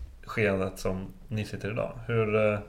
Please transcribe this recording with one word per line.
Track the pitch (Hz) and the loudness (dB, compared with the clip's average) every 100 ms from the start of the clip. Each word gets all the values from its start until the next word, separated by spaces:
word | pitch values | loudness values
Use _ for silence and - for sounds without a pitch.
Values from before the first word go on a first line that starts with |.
| - - | -12 -14
skeendet | - - 104 95 95 - | -8 2 2 4 0 -2
som | - 92 98 - - | -2 -2 -6 -12 -6
ni | 110 | -4
sitter | 101 95 98 | -2 -4 -4
idag. | 113 - - - | -2 -4 -4 0
Hur, | 117 107 107 107 | 2 4 6 6
eh, | 104 | 4